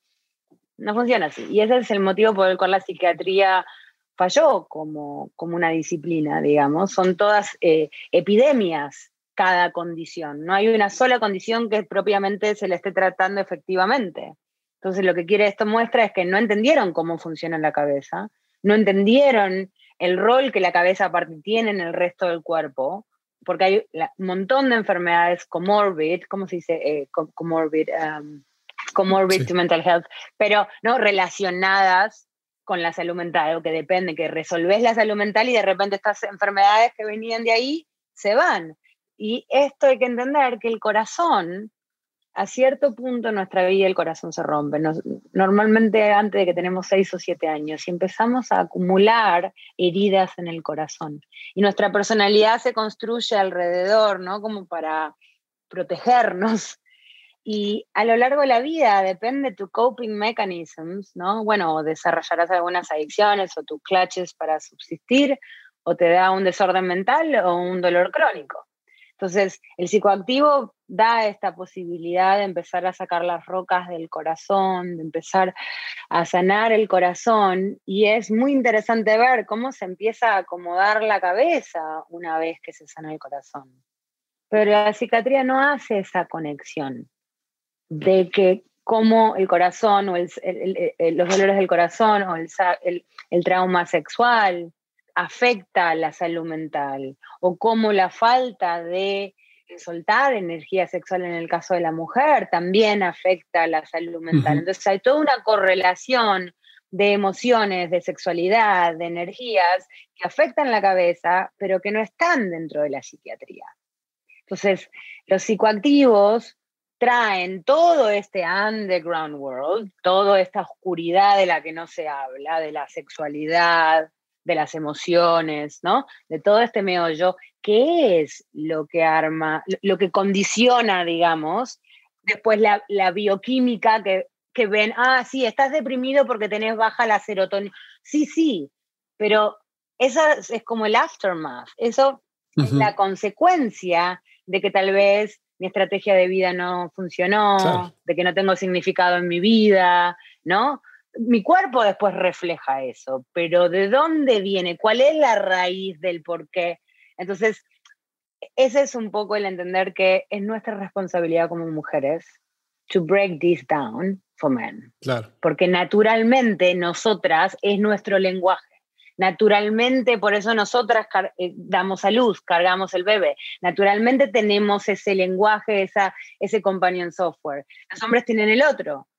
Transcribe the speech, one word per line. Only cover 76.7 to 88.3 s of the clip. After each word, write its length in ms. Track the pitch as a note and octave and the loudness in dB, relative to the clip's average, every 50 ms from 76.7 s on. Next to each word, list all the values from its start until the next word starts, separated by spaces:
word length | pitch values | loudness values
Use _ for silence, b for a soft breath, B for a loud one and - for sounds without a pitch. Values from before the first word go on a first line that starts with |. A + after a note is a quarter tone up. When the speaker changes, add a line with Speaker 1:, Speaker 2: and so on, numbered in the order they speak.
| A3 | 2
Speaker 1:
el 140 | G#3+ A3 | 2 2
corazón, 920 | G3 - F#3 F3+ F3+ F3 - - A#3+ A3+ G#3+ G3+ F#3+ F3+ F#3 F#3+ G3+ - - _ | 2 2 2 2 2 0 -2 0 0 2 4 4 2 2 0 -2 -4 -6 -10 _
y 200 | - F#3+ G3 G#3+ | -6 -2 2 2
es 240 | G3+ G#3+ A#3 G#3 - | 4 2 2 0 0
muy 220 | G#3+ A3 B3 C#4 C#4+ | 0 0 2 2 2
interesante 640 | C4+ A#3+ A#3+ A3 G#3+ G#3+ - A#3 A3+ G#3+ G#3+ G#3+ | 2 2 2 2 2 0 0 -2 0 2 2 2
ver 300 | A3 A#3+ B3+ B3+ A#3 G#3 | 4 4 4 2 2 0
cómo 260 | - G#3 A3 A#3+ C4+ C4 | -4 -6 -6 -6 -8 -8
se 140 | - G#3 | -10 -12
empieza 480 | F#3 F#3 F#3 G3 A3 A3 - B3 A3+ G#3 | -12 -10 -6 -6 -6 -4 0 0 0 0
a 40 | F#3+ | 0
acomodar 640 | F3+ - F3+ F3 F3+ F3 F3 F3+ G3 G#3 G#3+ G#3+ G#3+ | -2 -6 -10 -12 -10 -6 -2 0 2 2 2 0 0
la 160 | G#3+ G#3 F#3+ | 0 0 0
cabeza 640 | - F3+ F3+ G#3 C4+ E4+ E4+ C#4 - - - F3 D#3+ D#3 D#3 D#3+ D#3 - | 0 0 0 2 2 2 2 0 -4 -6 -10 -10 -8 -8 -10 -12 -12 -14
una 280 | E3+ E3+ F3 E3 D#3+ D#3+ | -16 -14 -8 -6 -4 -4
vez 200 | D#3+ E3 E3 - - | -4 -6 -6 -10 -16
que 120 | - D#3+ | -20 -20
se 120 | - D#3 | -20 -20
sana 240 | C#3+ - - D#3+ D#3 | -20 -20 -18 -14 -14
el 80 | D3+ C#3+ | -14 -14
corazón. 640 | - C3+ C#3+ C#3+ C3+ _ - C#3+ C3+ C3 B2+ C3 _ _ _ _ _ _ _ _ _ _ _ _ _ _ | -14 -14 -14 -16 -16 _ -18 -20 -20 _ _ _ _ _ _ _ _ _ _ _ _ _ _ _ _ _
Pero 200 | G#3+ G#3+ G#3+ G#3 | 0 2 4 4
la 220 | G#3 G#3 G#3 G#3 G#3 | 4 4 4 2 0
psiquiatría 520 | - B3 - - A#3 G#3+ G3+ C4+ C4+ B3+ | -2 -2 -2 -2 0 0 2 2 2 2
no 160 | B3+ C4 C4 C4+ | 2 0 2 2
hace 380 | C#4+ D4 A#3+ - - A3+ G3 | 2 0 -2 -4 -4 -4 -4
esa 260 | F#3+ - - F#3 E3+ | -4 -4 -4 -6 -4
conexión 840 | - - E3 D#3+ D3 D3 C#3 - - - D#3+ C#3+ C3+ C3 A#2 - - _ _ _ _ _ _ _ _ _ _ _ _ _ _ _ _ | -4 -8 -8 -8 -8 -10 -10 -14 -14 -10 -8 -8 -8 -10 -12 -14 -18 _ _ _ _ _ _ _ _ _ _ _ _ _ _ _ _
de 380 | E3 D3+ D3 F#3+ F#3+ F#3+ F#3 F3 | -12 -2 2 2 4 4 2 2